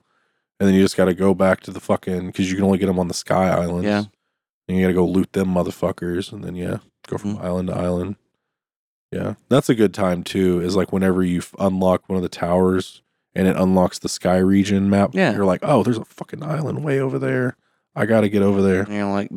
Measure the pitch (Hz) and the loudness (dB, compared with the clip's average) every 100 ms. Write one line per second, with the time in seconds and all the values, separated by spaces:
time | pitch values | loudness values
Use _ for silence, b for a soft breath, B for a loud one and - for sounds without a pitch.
0 | _ _ _ _ _ _ 98 95 98 - | _ _ _ _ _ _ 4 6 4 4
1 | 92 90 98 92 95 92 - 90 - 92 | 2 2 2 4 2 2 -2 -16 -4 -4
2 | - 90 92 - 95 92 98 95 95 92 | -2 -6 -6 -4 -2 0 2 2 2 0
3 | 87 - - 95 92 87 87 87 101 104 | -2 -4 -2 0 2 0 -2 -2 -2 -2
4 | 104 _ _ _ _ _ - 92 92 87 | -4 _ _ _ _ _ -4 0 2 2
5 | 87 90 92 - 95 90 87 - 90 95 | 2 2 0 -2 -2 0 -2 -4 -6 -4
6 | 87 87 98 - 90 90 90 95 - _ | -6 -6 -8 -12 -12 -8 -8 -8 -12 _
7 | - - 101 104 92 90 90 92 90 87 | -12 -8 -6 -6 -6 -4 -4 -4 -2 -4
8 | 92 104 _ _ _ _ _ _ _ _ | -4 -10 _ _ _ _ _ _ _ _
9 | _ 92 98 104 _ 127 - 113 104 87 | _ -8 -8 -10 _ 0 2 2 2 2
10 | 95 87 85 101 92 87 87 98 87 98 | -2 -2 -4 0 0 0 0 -2 -2 0
11 | 95 92 92 90 - - 98 95 92 90 | 0 0 0 -2 -6 -4 -2 0 2 0
12 | - 95 90 - 85 90 92 92 - - | 0 -4 -4 -6 -2 2 2 2 -2 -14
13 | _ _ _ - 95 - 92 95 90 - | _ _ _ 0 0 2 2 4 2 -2
14 | - - 92 92 95 98 98 98 98 98 | -10 -4 0 2 4 4 2 2 2 2
15 | 101 156 175 101 98 90 135 139 117 110 | 2 2 0 2 0 0 2 2 2 -2
16 | - - - - 147 156 151 131 151 135 | -6 -16 -16 -12 -6 -6 -4 -6 -4 -2
17 | 135 135 131 131 127 - _ _ _ - | -2 -4 -4 -2 -4 -6 _ _ _ -6
18 | 110 113 104 104 98 98 98 92 101 104 | 2 2 4 2 2 4 4 2 0 -4
19 | 101 98 101 | -2 -2 -4